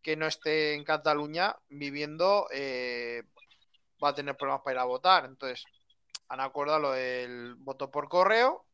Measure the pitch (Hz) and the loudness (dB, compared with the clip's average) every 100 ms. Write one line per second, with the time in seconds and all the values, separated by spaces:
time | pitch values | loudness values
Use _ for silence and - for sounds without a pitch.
0 | - 156 156 156 156 156 151 147 147 156 | -2 -2 -2 -2 0 0 0 -2 -2 0
1 | 156 147 147 160 196 - _ 143 143 143 | 2 0 0 -2 -2 -2 _ -10 -8 -6
2 | 147 156 180 202 - 135 139 127 123 120 | -6 0 2 2 0 -6 -4 -4 -6 -6
3 | 120 120 - _ - _ _ _ _ _ | -6 -8 -12 _ -20 _ _ _ _ _
4 | 143 139 143 135 139 139 - 127 127 123 | 0 0 -6 -4 -2 -2 -2 -2 0 2
5 | 180 185 151 135 135 123 - _ _ _ | 6 4 4 -10 -8 -8 -12 _ _ _
6 | _ - _ 131 135 139 143 156 147 131 | _ -16 _ -8 -6 -4 0 2 2 0
7 | 127 127 123 123 120 120 135 135 139 147 | -2 -4 -6 -8 -12 -14 -12 -8 -6 -6
8 | 143 175 185 220 254 330 _ | 0 4 6 6 4 2 _